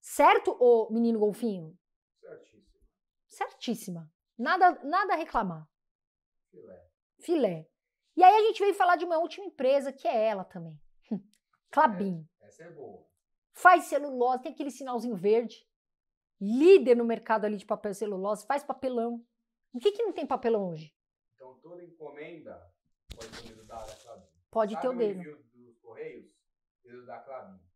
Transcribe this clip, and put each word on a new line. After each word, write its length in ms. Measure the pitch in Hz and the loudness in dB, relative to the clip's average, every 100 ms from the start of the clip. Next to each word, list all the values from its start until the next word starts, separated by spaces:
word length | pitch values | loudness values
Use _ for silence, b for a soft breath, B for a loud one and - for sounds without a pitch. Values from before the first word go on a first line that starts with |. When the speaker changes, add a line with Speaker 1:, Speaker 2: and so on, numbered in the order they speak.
Speaker 1:
Certo, 540 | - - 302 415 370 381 | -12 4 6 6 2 2
ô 300 | 247 233 214 | 6 6 4
menino 260 | 220 233 226 | 0 0 2
golfinho? 580 | 208 202 233 185 160 170 _ _ _ _ | 0 0 -6 -6 -12 -20 _ _ _ _
Speaker 2:
Certíssimo. 640 | - - _ _ _ _ _ _ _ _ _ | -20 -20 _ _ _ _ _ _ _ _ _
Speaker 1:
Certíssima. 840 | - 392 - - 214 - 170 160 _ _ - | -10 -10 -8 -8 -6 -8 -14 -14 _ _ -8
Nada, 400 | 254 359 359 294 | -2 4 4 4
nada 300 | 269 349 403 | -4 -2 0
a 40 | 339 | -2
reclamar. 480 | 320 254 202 160 156 _ _ _ _ _ _ _ _ | -2 -4 -4 -8 -16 _ _ _ _ _ _ _ _
Speaker 2:
Filé. 360 | - - - _ _ _ _ | -20 -20 -20 _ _ _ _
Speaker 1:
Filé. 500 | - 339 220 165 160 _ _ _ _ - | -4 0 0 -2 -14 _ _ _ _ 6
E 60 | |
aí 120 | 370 427 | 8 8
a 120 | 427 | 4
gente 120 | - | 2
veio 140 | 392 | 0
falar 240 | 403 359 349 | 2 2 2
de 80 | 349 | 2
uma 120 | 320 | -2
última 280 | 339 - 392 | -2 -8 -16
empresa, 460 | - 254 277 269 | -4 0 0 -2
que 160 | 269 339 | -6 -2
é 180 | 247 220 | 0 0
ela 180 | 202 | -2
também. 360 | 185 185 165 151 - _ _ | -8 -14 -16 -18 -20 _ _
<laughs> 140 | 202 - _ _ _ _ | -10 -10 _ _ _ _
Klabin. 560 | - 311 185 196 170 156 _ | 2 2 2 -4 -6 -12 _
Speaker 2:
É, 60 | - | -20
essa 160 | _ | _
é 80 | 170 | -20
boa. 340 | 156 - - _ _ _ _ _ | -20 -20 -20 _ _ _ _ _
Speaker 1:
Faz 340 | - 359 359 - | 4 6 6 2
celulose, 580 | 311 294 254 247 254 | -6 -6 -2 -2 -2
tem 80 | 302 | -8
aquele 180 | - 285 | -10 -12
sinalzinho 460 | - 269 247 233 202 | -10 -10 -8 -6 -4
verde. 500 | 196 226 226 - _ _ _ _ _ _ _ _ | 0 0 0 -12 _ _ _ _ _ _ _ _
Líder 560 | 196 240 330 392 254 240 | -4 4 8 8 8 2
no 100 | 233 | 2
mercado 400 | 226 - 220 208 | -4 -2 -2 -2
ali 120 | 214 | -6
de 80 | - | -8
papel 280 | 208 208 | -6 -6
e 20 | 196 | -6
celulose, 500 | 214 190 196 208 - | -6 -6 -6 -6 -4
faz 180 | 285 | -6
papelão. 640 | 285 262 262 247 233 240 - _ _ _ _ | -6 -8 -6 -4 -4 -8 -14 _ _ _ _
O 60 | 247 | -2
que 120 | 403 | -2
que 120 | 403 | -2
não 80 | 453 | -4
tem 160 | 349 285 | -4 -6
papelão 420 | 254 240 226 185 | -4 -2 -2 -4
hoje? 240 | 160 156 _ _ _ _ | -10 -16 _ _ _ _
Speaker 2:
Então 240 | _ 131 123 | _ -20 -20
toda 240 | 160 175 | -20 -20
encomenda 800 | 170 156 147 147 165 165 135 - - _ _ _ _ - | -20 _ -18 -16 -18 -18 -20 -20 -20 _ _ _ _ -20
pode 140 | - | -18
ter 100 | - | -18
o 160 | 113 110 | -20 -20
dedo 100 | 107 | -20
da, 120 | 113 | -16
da 120 | 110 - | -16 -18
Klabin. 320 | 120 110 _ _ _ | -20 -20 _ _ _
Speaker 1:
Pode 220 | 226 214 | -4 -4
Speaker 2:
Sabe 80 | 220 | -4
Speaker 1:
ter 60 | 262 | -6
o 20 | |
Speaker 2:
o 60 | 247 | -4
Speaker 1:
dedo. 220 | 214 185 | -4 -4
Speaker 2:
envio 240 | 160 139 _ | -14 -20 _
dos 240 | 120 123 _ | _ -20 _
Correios? 500 | - 143 156 120 - _ _ _ _ _ | -20 -16 -16 -16 -20 _ _ _ _ _
Dedo 220 | 123 123 120 | _ -20 -20
da 140 | 104 | -20
Klabin. 400 | 135 131 190 95 _ | -16 -18 -18 -20 _